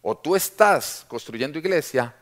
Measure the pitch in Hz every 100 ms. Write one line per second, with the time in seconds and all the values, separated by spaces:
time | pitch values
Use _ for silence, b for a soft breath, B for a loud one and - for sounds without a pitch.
0 | 92 110 151 190 - - 214 160 - -
1 | - 117 - 113 131 151 175 180 - 131
2 | 120 -